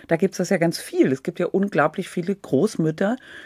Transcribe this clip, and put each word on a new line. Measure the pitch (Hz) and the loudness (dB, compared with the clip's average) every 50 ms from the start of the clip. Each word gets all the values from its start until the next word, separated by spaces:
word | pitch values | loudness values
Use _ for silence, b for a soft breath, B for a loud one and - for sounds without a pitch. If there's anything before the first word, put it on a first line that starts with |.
| B - | B -2
da | 165 160 | 0 2
gibt's | 196 185 - - | 2 0 0 -2
das | 185 - | -2 0
ja | 202 165 | 0 2
ganz | 170 170 - - | 2 0 0 -2
viel. | - - - 359 311 165 131 | -8 -6 0 2 2 4 2
Es | - - | 0 -2
gibt | - 160 - | -6 -4 -4
ja | 175 | -4
unglaublich | - - 190 196 196 - 160 143 156 - - 180 - | -2 0 0 0 0 2 2 2 2 0 -4 -8 -6
viele | - 185 165 180 196 | -6 -6 -4 -4 -4
Großmütter, | - - - 143 131 175 226 - - 165 156 156 - 196 202 247 B B B B B B | -6 -4 0 2 2 2 2 2 0 0 0 0 0 0 -2 -2 B B B B B B